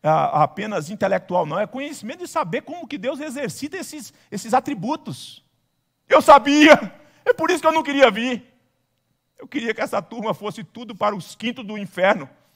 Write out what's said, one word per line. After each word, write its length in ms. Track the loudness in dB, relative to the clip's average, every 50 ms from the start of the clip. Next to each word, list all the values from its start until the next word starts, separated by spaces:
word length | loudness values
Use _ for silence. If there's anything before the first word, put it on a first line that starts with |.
ah, 420 | 2 2 2 2 2 0 2 2 2
apenas 460 | 2 0 -6 -8 -6 -6 -6 -6 -8
intelectual, 560 | -6 -4 -2 0 0 -2 -4 -2 -2 -2 -2
não. 140 | -2 -2 -4
É 80 | -4 -6
conhecimento 520 | -6 -10 -10 -10 -12 -12 -12 -14 -12 -12
de 80 | -12 -8
saber 340 | -6 -6 -4 -4 -4 -6
como 260 | -6 -8 -14 -14 -12 -12
que 100 | -12 -8
Deus 220 | -6 -6 -6 -6
exercita 580 | -8 -10 -8 -8 -8 -8 -8 -10 -12 -10 -10 -10
esses, 360 | -12 -12 -14 -16 -18 -18 _ _ _ _
esses 220 | -12 -12 -6 0 0
atributos. 920 | 0 0 -2 -8 -6 -4 -6 -6 -6 -6 -12 -12 -12 -14 -18 -20 -20 _ _ _ _ _ _ _ _ _ _ _ _ _ _
"Eu 140 | 2 2
sabia, 520 | 8 10 8 8 8 4 4 6 8 8 8 6 6 -6 -12 -16 _ _ _ _ _
é 80 | -2 0
por 160 | 0 2 -2
isso 120 | -2 2
que 60 | 2 2
eu 60 | 2
não 100 | 2 -2
queria 260 | 0 4 6 6 6
vir. 360 | 6 2 -2 -4 -4 -6 -8 _ _ _ _ _ _ _ _ _ _ _ _ _ _ _ _ _ _ _
Eu 100 | -20 -10
queria 260 | -8 -6 -4 -4 -2
que 80 | -4
essa 200 | -4 -4 -4 -6
turma 320 | -6 -6 -12 -8 -4 -4 -4
fosse 300 | -4 -6 -10 -10 -10 -16
tudo 320 | -16 _ -18 -16 -16 -8
para 200 | -4 -2 -2 -2
os 200 | -4 -10 -14 -16
quintos 300 | _ -8 -8 -8 -8 -12
do 120 | -12 -10 -10
inferno." 520 | -10 -10 -2 2 2 2 2 2 -2 -12 -18 _ _ _ _